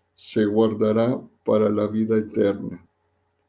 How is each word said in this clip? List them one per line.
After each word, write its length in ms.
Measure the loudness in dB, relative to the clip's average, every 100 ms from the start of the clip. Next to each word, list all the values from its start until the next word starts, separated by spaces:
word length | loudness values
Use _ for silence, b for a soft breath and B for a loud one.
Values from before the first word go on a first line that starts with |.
| _
se 320 | -18 -6 0 2
guardará 760 | 2 2 2 0 2 0 -2 -8 _
para 240 | 0 2 2
la 200 | 0 -2
vida 280 | -2 0 0
eterna. 720 | -2 0 0 0 -8 -12 _ _ _ _ _ _